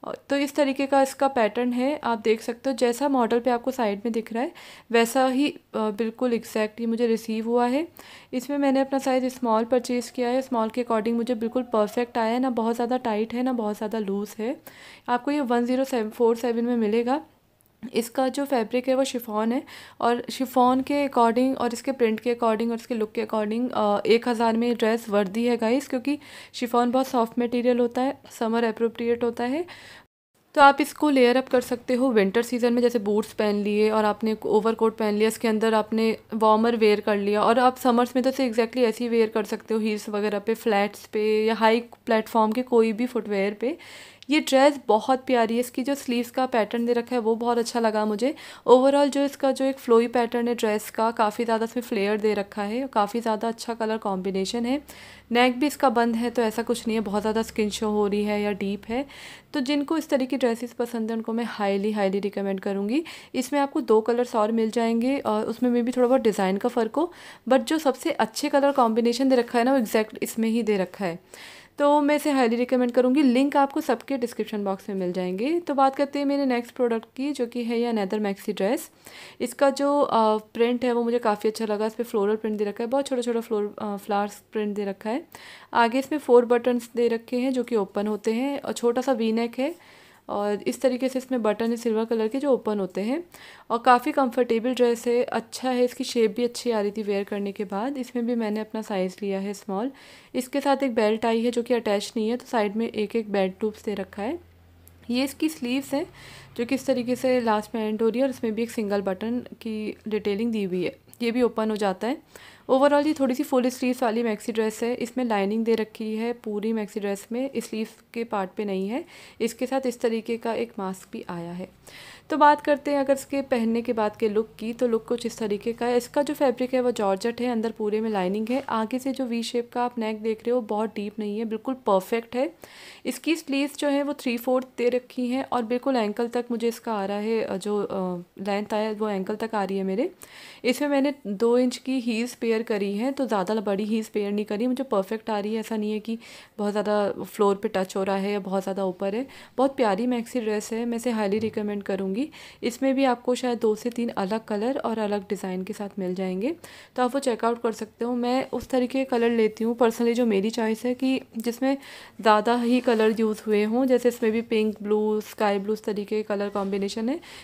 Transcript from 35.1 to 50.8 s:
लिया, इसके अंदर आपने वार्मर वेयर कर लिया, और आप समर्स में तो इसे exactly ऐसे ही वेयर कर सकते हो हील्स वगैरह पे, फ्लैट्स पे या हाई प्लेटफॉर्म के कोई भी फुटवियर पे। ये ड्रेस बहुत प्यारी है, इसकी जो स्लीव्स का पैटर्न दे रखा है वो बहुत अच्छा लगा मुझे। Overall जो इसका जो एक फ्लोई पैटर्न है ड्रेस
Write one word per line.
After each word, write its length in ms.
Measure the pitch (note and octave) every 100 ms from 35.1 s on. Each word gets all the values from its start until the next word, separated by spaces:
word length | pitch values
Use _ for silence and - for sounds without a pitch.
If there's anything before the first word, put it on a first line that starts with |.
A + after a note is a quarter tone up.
लिया, 140 | G#3 A3
इसके 200 | A3 A#3
अंदर 260 | A3 A3+
आपने 420 | A3 G#3+ A3 A3 - -
वार्मर 420 | A3 A3 G#3+ A#3 A#3+
वेयर 240 | G#3+ G#3
कर 160 | G#3 G#3
लिया, 260 | G3+ G#3
और 160 | G#3+ A#3
आप 180 | B3+ B3+
समर्स 400 | C4 A#3+ A#3+ B3+
में 60 |
तो 80 | B3+
इसे 200 | C4 C4
exactly 280 | A3 A3+ B3+
ऐसे 260 | A#3 A3
ही 40 | A#3+
वेयर 200 | A#3 A3
कर 160 | A3
सकते 300 | G#3 A3 -
हो 60 | A3
हील्स 280 | G#3+ G#3 G#3+
वगैरह 300 | G#3 G#3 G3+
पे, 160 | G3+
फ्लैट्स 520 | A3+ A#3 G3+ G3+ - -
पे 380 | A3 G#3+ G#3+
या 100 | A3
हाई 260 | A3 A3 A#3
प्लेटफॉर्म 720 | A#3 - - A3 A3 A3+ A3
के 100 | A3
कोई 300 | B3+ A#3+ A3+
भी 140 | G#3+ B3
फुटवियर 480 | A#3 G#3 G3+ G3
पे। 240 | G#3 A#3 E4+ - - - - -
ये 100 | D4
ड्रेस 400 | - C4 C#4 C#4 -
बहुत 360 | G#3+ G#3+ C4 B3+
प्यारी 280 | B3 A3+
है, 60 | A#3
इसकी 220 | B3 -
जो 120 | B3+
स्लीव्स 360 | C#4 - A#3+ A#3+
का 160 | - C4
पैटर्न 400 | B3 G#3 A#3+ A#3
दे 60 |
रखा 240 | A#3+ A#3 B3
है 40 |
वो 140 | A3
बहुत 240 | A3+ A#3 A#3+
अच्छा 220 | A#3 A#3+
लगा 240 | A3+ G#3+
मुझे। 300 | G#3+ G#3 B3 D#4 - - -
Overall 400 | B3 C4+ C#4+ C#4+
जो 160 | C#4
इसका 280 | C#4 C#4 C4+
जो 120 | C4
एक 140 | C4+ C4+
फ्लोई 280 | - A3+ A#3
पैटर्न 420 | B3 A#3 A#3+ A#3
है 60 |
ड्रेस 360 | A#3 A3 G#3+